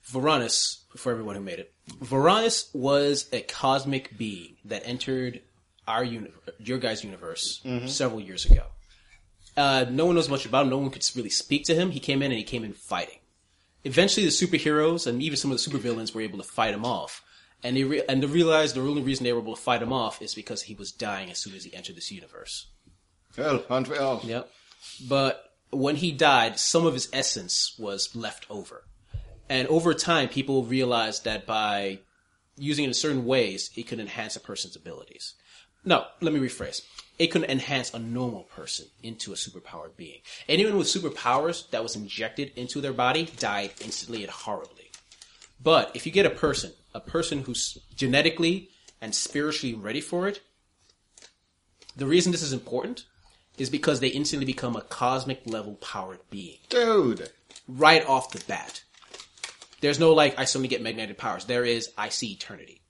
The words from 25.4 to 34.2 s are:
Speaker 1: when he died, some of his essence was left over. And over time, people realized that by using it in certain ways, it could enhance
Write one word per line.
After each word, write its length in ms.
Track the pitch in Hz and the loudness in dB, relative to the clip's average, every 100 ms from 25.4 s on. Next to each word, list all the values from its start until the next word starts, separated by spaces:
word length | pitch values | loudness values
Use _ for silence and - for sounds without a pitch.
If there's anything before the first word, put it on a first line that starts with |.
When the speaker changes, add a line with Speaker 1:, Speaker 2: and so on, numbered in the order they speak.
| - _ _ | -10 _ _
Speaker 1:
when 260 | 139 131 147 | -2 0 2
he 160 | 175 | -2
died, 460 | 135 156 131 113 104 | 6 8 8 4 0
some 260 | - 165 165 | 2 4 4
of 80 | |
his 140 | 131 - | 2 -2
essence 640 | 131 131 113 87 - - - | -2 -2 -4 -2 -2 -2 -4
was 360 | 107 98 - 117 | -8 -4 -6 -6
left 300 | 110 - - | -8 -10 -12
over. 340 | 104 92 - - - _ - - - - | -12 -12 -18 -20 -20 _ -14 -12 -20 -2
And 200 | 131 127 | -2 4
over 260 | 160 170 | 4 4
time, 340 | 151 - 165 127 | 2 2 2 2
people 340 | 139 139 135 | -2 0 0
realized 600 | 117 131 123 117 110 107 | 2 0 2 2 0 -2
that 220 | 113 107 - | -4 -6 -2
by 540 | 110 107 101 98 95 _ _ _ _ _ - | 0 0 0 -2 -6 _ _ _ _ _ -8
using 280 | 139 143 139 | -4 0 0
it 20 | |
in 60 | |
certain 300 | 120 156 135 120 | 0 0 0 2
ways, 440 | 131 110 95 - - | 2 2 -2 -8 -10
it 80 | |
could 160 | 117 113 | -10 -10
enhance 340 | 101 113 | -8 -8